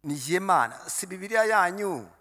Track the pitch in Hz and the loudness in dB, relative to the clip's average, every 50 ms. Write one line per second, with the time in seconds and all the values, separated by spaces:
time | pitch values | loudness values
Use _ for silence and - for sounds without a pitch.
0 | - 143 147 147 127 143 170 185 196 190 180 147 120 113 110 - - - - - | -6 -6 -6 -6 -2 -2 -2 0 2 4 4 4 4 2 -2 -10 -10 -8 -8 -8
1 | - 180 185 185 190 208 220 220 220 220 220 208 180 175 185 202 208 196 175 127 | -6 -8 -10 -10 -8 0 2 2 4 4 4 4 4 2 0 -2 -4 -4 -4 -4
2 | 104 87 - _ | -8 -12 -20 _